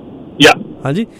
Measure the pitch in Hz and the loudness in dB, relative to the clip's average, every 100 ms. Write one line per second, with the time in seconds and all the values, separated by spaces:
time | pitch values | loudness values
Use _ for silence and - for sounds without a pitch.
0 | - - - - 143 - - - 135 156 | -20 -20 -18 2 2 2 -4 -10 -6 -6
1 | 226 - | -6 -12